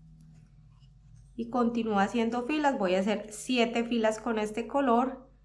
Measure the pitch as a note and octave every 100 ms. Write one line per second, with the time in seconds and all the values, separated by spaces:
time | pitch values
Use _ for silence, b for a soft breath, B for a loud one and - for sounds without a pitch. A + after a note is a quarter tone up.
0 | - - - - - - - - - -
1 | - - - - A#3 B3+ A#3 A#3 A3 G3+
2 | G3+ A#3+ A3+ A#3+ A#3+ D#4 C#4+ A#3 F#3+ F#3
3 | G3 G3+ - - - B3+ A3+ A#3 A#3 A#3+
4 | A3 G#3+ B3 A3 G#3+ A#3 A#3 C#4 C4+ A#3
5 | C4+ - - _